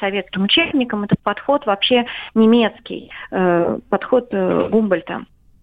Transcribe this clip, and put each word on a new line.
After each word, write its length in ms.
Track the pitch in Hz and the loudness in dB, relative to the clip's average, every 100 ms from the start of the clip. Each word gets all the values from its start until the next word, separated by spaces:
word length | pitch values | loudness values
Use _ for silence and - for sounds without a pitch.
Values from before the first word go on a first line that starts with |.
советским 440 | 196 202 185 190 | -4 -4 -6 -4
учебником. 600 | 196 320 339 285 247 208 | 0 2 2 0 -2 -4
Это 120 | 202 - | -2 -2
подход 440 | 214 202 - 285 226 | -2 -4 0 0 0
вообще 400 | 202 - 247 240 - - | 0 2 2 0 -8 -4
немецкий, 760 | 220 220 240 214 - - - - - - | 2 6 6 2 -2 -12 -12 -14 -18 -8
э, 480 | 185 185 175 170 - - | -2 2 2 0 -4 -4
подход, 380 | 196 - 254 247 | -6 0 0 0
э, 360 | 196 185 175 175 | -2 0 0 2
Гумбольдта. 540 | 214 214 175 - - - _ _ _ | 2 2 -2 -4 -12 -12 _ _ _